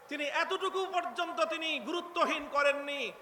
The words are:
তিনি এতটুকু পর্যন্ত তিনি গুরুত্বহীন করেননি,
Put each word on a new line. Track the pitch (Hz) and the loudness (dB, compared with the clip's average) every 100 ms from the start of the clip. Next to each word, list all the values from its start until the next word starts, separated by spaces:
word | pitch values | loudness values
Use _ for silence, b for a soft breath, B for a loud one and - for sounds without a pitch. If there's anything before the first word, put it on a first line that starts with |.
| - | -8
তিনি | 285 | -4
এতটুকু | 285 302 339 381 381 370 370 | 0 2 2 0 0 0 0
পর্যন্ত | 359 349 339 339 330 320 | 0 0 -2 -2 2 0
তিনি | 320 320 294 | 0 -2 -2
গুরুত্বহীন | 220 349 339 349 277 302 285 | -2 -4 -2 2 2 2 0
করেননি, | 277 285 277 285 285 226 - | 4 4 2 -2 -4 -6 -8